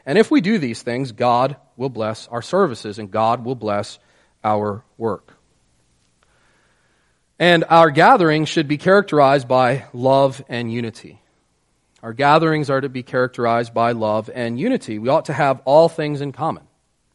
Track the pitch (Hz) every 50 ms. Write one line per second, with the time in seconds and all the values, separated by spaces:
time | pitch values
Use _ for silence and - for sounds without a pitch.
0 | - 131 147 202 220 - 311 285 170 190 233 208 143 120 110 - - 123 120 127
1 | 139 127 107 104 120 123 120 120 127 139 143 - _ _ _ - 123 139 123 110
2 | 110 107 110 - - - 117 117 117 - - 185 202 156 117 - - 110 101 110
3 | 107 95 98 107 113 113 117 123 117 120 135 120 110 107 101 101 104 - - -
4 | _ _ _ _ _ _ _ _ - 107 107 104 104 104 101 107 - _ _ -
5 | 113 113 95 - _ _ _ _ _ _ _ _ _ _ _ _ _ _ _ _
6 | _ _ _ _ _ _ _ _ _ _ _ _ _ _ _ _ _ _ _ _
7 | _ _ _ _ _ _ _ - 160 175 175 165 165 - 165 165 165 160 143 156
8 | 170 214 - 196 175 160 151 156 156 147 - 170 156 135 151 147 - 185 190 202
9 | 196 - 156 147 139 135 143 147 123 123 131 127 127 120 131 139 - - - 120
10 | 123 131 135 135 139 135 131 131 131 - 131 120 120 113 113 120 120 113 - -
11 | - 78 82 _ _ _ _ _ _ _ _ _ _ _ _ _ _ _ _ _
12 | - 113 113 113 139 143 151 160 160 160 156 151 147 123 139 135 135 135 127 127
13 | 123 - - 127 127 123 - - 120 117 117 120 120 117 117 113 117 120 120 113
14 | 110 107 107 110 110 - - 123 120 117 117 120 165 247 269 208 - - 110 107
15 | 110 123 143 160 - - 147 123 151 139 131 117 - 131 139 156 165 165 165 -
16 | 151 147 147 135 143 139 131 - 143 160 110 80 _ _ _ _ _ _ _ _
17 | _ _